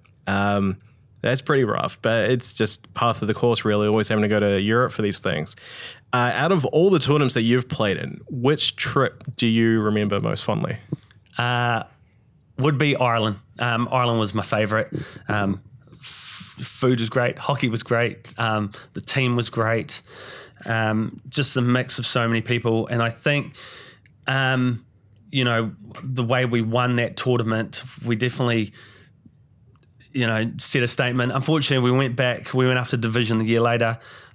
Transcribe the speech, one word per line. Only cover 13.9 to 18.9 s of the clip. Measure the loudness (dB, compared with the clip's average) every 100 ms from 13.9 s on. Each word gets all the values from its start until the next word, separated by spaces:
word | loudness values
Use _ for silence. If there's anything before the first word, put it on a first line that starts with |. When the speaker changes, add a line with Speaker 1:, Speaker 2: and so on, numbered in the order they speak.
Speaker 2:
Ireland | 0 2 2
was | 0
my | -2
favourite. | -2 0 0 0 -2 -6 -10 -12 -4
Um, | -2 0 -2 -8 -20 -20
f-, | -12 -10 -10 -10 -10 -12 -12
food | -10 0 2 2
was | 0
great. | 0 0 -2
Hockey | -4 -2 -2
was | -2
great. | 0 0 0 -4 -12 -4
Um, | -2 0 -4 -8 -16